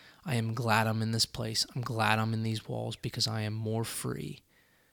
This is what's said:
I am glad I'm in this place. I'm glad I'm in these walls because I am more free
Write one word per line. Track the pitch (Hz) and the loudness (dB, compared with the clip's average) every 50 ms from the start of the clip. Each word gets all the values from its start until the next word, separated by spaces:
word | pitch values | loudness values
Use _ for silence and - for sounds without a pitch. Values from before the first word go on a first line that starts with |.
| - - - - - | -20 -20 -20 -12 -4
I | 175 131 | 0 0
am | 117 113 113 113 | 2 2 0 -2
glad | 113 117 113 107 110 110 | 0 2 4 6 6 6
I'm | 110 110 110 | 4 2 2
in | 110 110 | 0 0
this | 113 113 - | 2 0 0
place. | - - - 117 113 113 - - - - | 0 -2 -6 -4 -2 0 -2 -2 -2 -4
I'm | 135 | -6
glad | 120 - 117 110 110 107 110 110 | -4 -2 0 2 4 4 4 4
I'm | 110 110 | 2 2
in | 113 110 110 | 0 0 0
these | 113 110 110 - | 0 -2 -2 -4
walls | - 123 117 113 117 113 | -6 -6 -4 -4 -6 -8
because | - - 113 - 120 113 113 | -6 -6 -6 -2 -2 -2 -2
I | 110 110 | 0 -2
am | 107 107 | -2 -2
more | 107 110 113 107 110 113 113 | -4 -4 -2 -2 -2 -2 -2
free | - - - - 127 123 - - - 143 - _ _ _ _ _ _ _ _ _ _ | -4 -4 -6 -6 -6 -6 -6 -6 -10 -10 -14 _ _ _ _ _ _ _ _ _ _